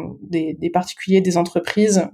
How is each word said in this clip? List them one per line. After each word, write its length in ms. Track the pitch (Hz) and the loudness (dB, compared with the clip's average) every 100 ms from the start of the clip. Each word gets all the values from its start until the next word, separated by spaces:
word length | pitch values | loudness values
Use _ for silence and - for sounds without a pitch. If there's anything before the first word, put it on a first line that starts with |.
| 165 - | -8 -12
des, 320 | - 170 160 160 | -4 -2 -2 -4
des 160 | 165 | -2
particuliers, 500 | 180 180 - - 190 | -2 -4 -8 2 2
des 160 | 185 175 | 4 0
entreprises, 720 | 175 175 170 208 214 190 - | 0 -2 -2 0 2 2 0